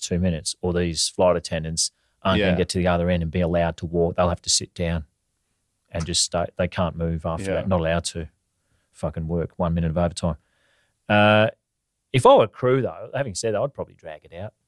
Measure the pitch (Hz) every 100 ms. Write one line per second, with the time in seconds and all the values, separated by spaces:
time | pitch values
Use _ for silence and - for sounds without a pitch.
0 | - 87 90 80 - - 90 87 87 80
1 | - - 92 87 - 82 80 82 - _
2 | _ _ 95 95 101 87 87 95 87 87
3 | 87 90 82 90 87 87 85 80 82 85
4 | 85 87 90 85 - - - - 85 82
5 | 76 _ _ _ _ _ _ _ _ 87
6 | 82 87 - 87 85 - 90 - 87 80
7 | 82 82 85 82 98 90 - 92 80 85
8 | - 85 78 _ _ _ _ _ _ _
9 | 82 - 80 85 80 - 87 85 82 78
10 | 87 - 87 78 _ _ _ _ _ _
11 | - 104 104 107 110 - _ _ _ _
12 | _ 131 233 269 113 - 127 131 107 82
13 | 113 131 139 92 113 101 139 - 87 -
14 | 82 76 78 82 104 -